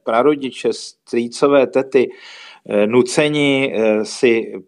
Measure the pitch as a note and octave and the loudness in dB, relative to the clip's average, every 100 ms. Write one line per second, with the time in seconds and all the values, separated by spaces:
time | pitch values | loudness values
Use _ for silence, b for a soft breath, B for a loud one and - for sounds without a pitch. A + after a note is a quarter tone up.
0 | - A#2 C#3 D3 C3 - A#2 G#2+ - _ | -2 2 2 0 -6 -6 -6 -6 -10 _
1 | _ A#2+ A#2+ A#2 C#3+ C#3+ B2+ C3 C3+ C3+ | _ -4 -4 0 2 4 2 -2 0 0
2 | A#2 B B B B B - G#2+ G#2+ B2 | 0 B B B B B -4 0 2 2
3 | B2 - D3+ D3+ C#3+ C3+ C3+ G#2 A2 G#2+ | 2 0 0 0 0 0 -2 0 0 0
4 | G#2+ - B2 A2+ G#2+ G2+ | -2 0 2 2 -2 -12